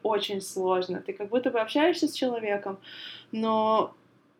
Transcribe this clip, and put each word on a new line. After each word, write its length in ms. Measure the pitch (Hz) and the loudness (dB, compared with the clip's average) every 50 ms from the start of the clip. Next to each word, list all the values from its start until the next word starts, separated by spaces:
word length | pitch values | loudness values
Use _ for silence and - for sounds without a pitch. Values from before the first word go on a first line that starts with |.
| - | -2
очень 380 | 214 220 202 202 - 202 190 | 0 0 0 0 -2 -4 -6
сложно. 640 | 190 - - 190 185 185 185 185 180 185 180 185 - | -6 -6 -4 -2 0 2 2 2 0 -2 -6 -6 -6
Ты 80 | - 190 | -8 -8
как 160 | - 208 196 | -8 -4 0
будто 220 | 226 254 247 262 | 0 0 2 2
бы 80 | 233 226 | 2 0
общаешься 460 | 220 226 - 294 302 359 339 - 311 | 0 2 2 4 4 4 4 2 0
с 60 | 302 - | -2 0
человеком, 640 | - 269 247 240 233 220 208 202 202 - 196 196 - - - - - - - - - - - | 0 -2 -2 0 -2 -2 -2 -2 -2 -2 -6 -8 -10 -12 -18 -18 -16 -16 -16 -16 -18 -14 -8
но, 640 | - 220 220 220 220 220 214 220 220 214 - - - _ _ _ _ _ _ _ _ | -4 -2 0 2 2 4 4 4 4 4 2 0 -4 _ _ _ _ _ _ _ _